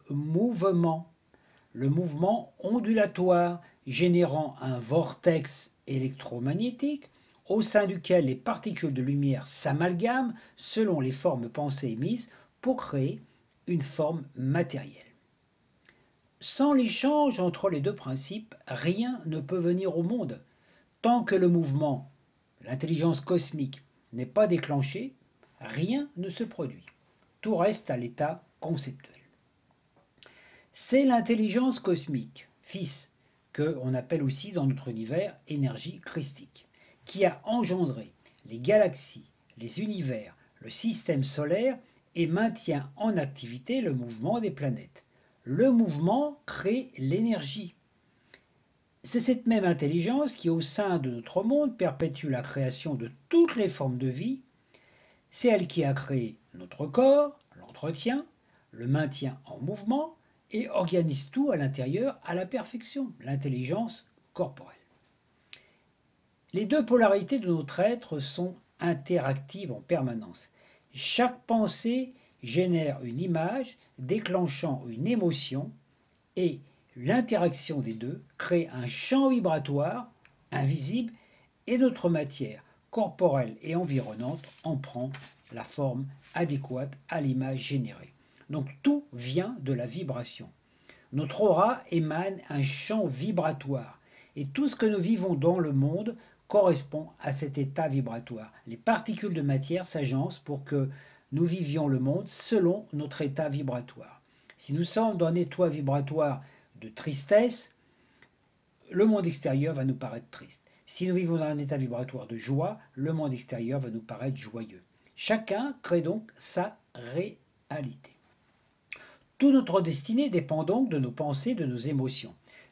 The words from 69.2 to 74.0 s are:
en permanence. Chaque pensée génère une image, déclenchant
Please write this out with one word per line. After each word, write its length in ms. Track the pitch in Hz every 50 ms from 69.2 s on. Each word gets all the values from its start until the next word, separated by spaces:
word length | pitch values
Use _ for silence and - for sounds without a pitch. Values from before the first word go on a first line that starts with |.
| 131 135 135 139 - - - 190 196 147
en 100 | 117 -
permanence. 680 | - - 175 156 135 123 117 113 104 90 85 - - - _ _ _ _ _ _ _ _ -
Chaque 480 | 135 - - - - 247 247 247 - - -
pensée 640 | 233 226 214 180 - - - 226 240 262 262 254 - - _ _ _ _
génère 640 | - 117 117 170 185 180 175 165 156 147 135 135 131
une 160 | 120 117 139
image, 580 | 180 185 170 160 160 185 226 269 254 - - - _ _ _
déclenchant 880 | -